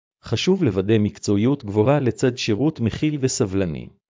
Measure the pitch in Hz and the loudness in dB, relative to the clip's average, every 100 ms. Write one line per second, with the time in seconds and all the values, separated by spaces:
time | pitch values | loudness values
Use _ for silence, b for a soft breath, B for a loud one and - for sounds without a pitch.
0 | _ _ - 110 - 190 143 95 95 113 | _ _ -6 -2 2 2 2 0 2 2
1 | 104 - - 101 117 143 104 104 107 143 | 2 -2 -2 0 2 0 -2 0 2 2
2 | 123 - 131 127 - 104 147 156 113 - | 0 0 0 0 -2 0 0 0 -2 -2
3 | 156 151 131 - 107 98 90 67 60 _ | -2 -2 -2 -2 -2 -2 -2 -4 -12 _
4 | _ | _